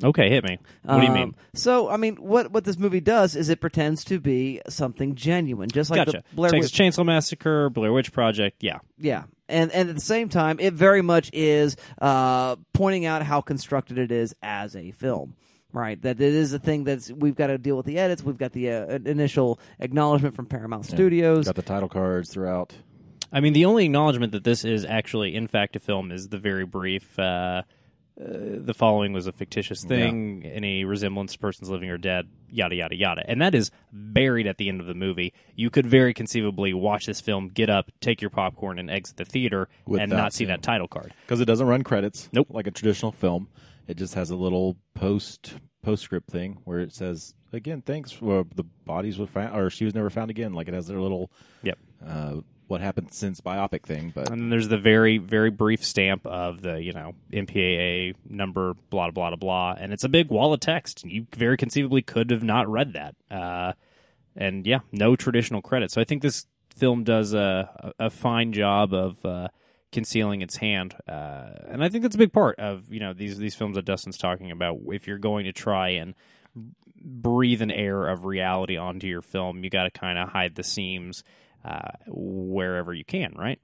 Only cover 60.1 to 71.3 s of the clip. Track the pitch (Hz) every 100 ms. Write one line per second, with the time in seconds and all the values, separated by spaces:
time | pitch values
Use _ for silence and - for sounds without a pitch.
60.1 | 160 160 107 147 147 - 165 - - 85
61.1 | 104 117 113 117 131 117 143 139 135 -
62.1 | 113 117 117 113 117 104 110 143 78 73
63.1 | - _ 98 87 87 90 - _ _ _
64.1 | _ _ - 98 98 95 131 - 101 113
65.1 | 127 135 117 113 107 - 127 98 - 113
66.1 | 147 139 - - _ _ - 131 120 113
67.1 | 113 107 104 101 92 95 - - - 113
68.1 | - 127 117 117 104 101 101 101 92 92
69.1 | 90 95 87 90 - _ _ _ 117 110
70.1 | 113 104 98 90 - 107 98 92 - -
71.1 | 78 73